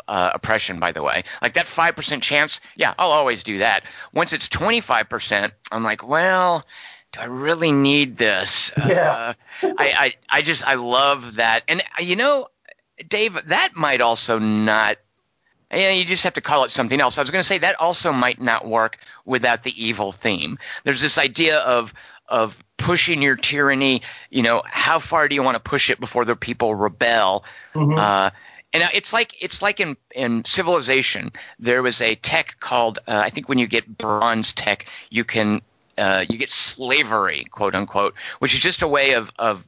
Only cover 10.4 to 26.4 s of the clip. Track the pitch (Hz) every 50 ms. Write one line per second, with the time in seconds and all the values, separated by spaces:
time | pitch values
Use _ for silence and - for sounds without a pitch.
10.4 | 151 156 160 - - 139 135 127 120 120 123 127 139 143 139 135 120 120 107 117
11.4 | 117 113 113 117 - - 165 185 - - - - 175 180 180 208 247 285 285 269
12.4 | - - _ _ _ - - _ _ _ _ - 196 160 214 208 220 226 180 147
13.4 | - 156 165 311 370 381 - 170 156 143 135 123 120 117 117 - - - 113 110
14.4 | 110 107 107 107 107 110 107 110 107 104 107 - _ _ _ _ _ _ _ _
15.4 | _ _ _ _ _ - - 170 190 190 190 185 180 170 185 175 - 180 - 147
16.4 | - - 151 143 131 117 - 139 120 110 131 143 139 127 - 151 139 135 160 190
17.4 | 175 - 196 175 156 190 190 - 160 175 170 - - 170 143 127 123 123 120 -
18.4 | 127 120 113 - - 110 110 113 110 113 - - - - - - - - 131 123
19.4 | 117 120 117 117 - 131 - 98 113 113 113 98 104 98 92 - - 113 98 80
20.4 | 73 78 - - - - - - - 135 135 120 143 147 - 165 143 135 110 -
21.4 | 165 160 156 151 - 131 123 120 113 98 - - - - - - _ - 127 120
22.4 | 113 104 - - - _ _ - - 175 180 170 - 170 165 143 143 139 131 -
23.4 | - - 147 143 143 139 135 131 139 135 131 120 - - - - - - - 135
24.4 | 117 117 117 - - - - - - 143 165 160 - - 175 160 147 143 143 139
25.4 | 131 131 120 113 - - 143 135 - - 120 - 117 110 - 123 120 113 117 -